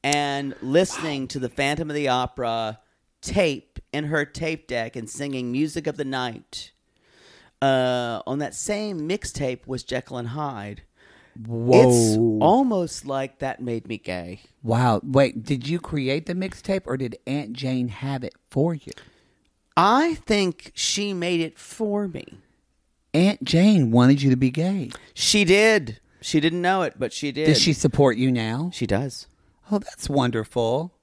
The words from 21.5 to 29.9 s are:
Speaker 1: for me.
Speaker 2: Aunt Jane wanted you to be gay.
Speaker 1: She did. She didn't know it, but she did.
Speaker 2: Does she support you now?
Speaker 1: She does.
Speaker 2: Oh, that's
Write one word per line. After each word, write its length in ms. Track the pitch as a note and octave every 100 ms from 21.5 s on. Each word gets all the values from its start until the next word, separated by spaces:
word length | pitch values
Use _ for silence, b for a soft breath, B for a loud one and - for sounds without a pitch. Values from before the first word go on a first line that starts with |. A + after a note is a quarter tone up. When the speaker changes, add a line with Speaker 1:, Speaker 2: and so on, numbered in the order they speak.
| -
Speaker 1:
for 480 | - - G#3+ G3+ G3+
me. 300 | D#3+ - - _ _ _ _ _ _ _
Speaker 2:
Aunt 280 | D#3 F#3 G3+
Jane 480 | B2+ D#3+ G3 G3+ B2
wanted 320 | A#2 B2 C#3
you 80 | C3+
to 60 | B2+
be 140 | C3
gay. 400 | C3 F3 G3 C#3 B B
Speaker 1:
She 300 | - - G#3
did. 540 | F#3 G3 A3 G#3+ B2 G#2+ _ _
She 180 | - D#3
didn't 220 | D#3 F3
know 200 | F3+ F#3+
it, 120 | D#3+ -
but 140 | A#2+
she 180 | - D3
did. 140 | C3 D#3
Speaker 2:
Does 140 | D3+
she 120 | -
support 440 | D3 D3 - C#3 A2+
you 140 | B2+
now? 400 | B2 A2 A#2 F3
Speaker 1:
She 140 | - A#2
does. 400 | G2+ C3+ - - _ _ _ _
Speaker 2:
Oh, 80 | G#3
that's 300 | G3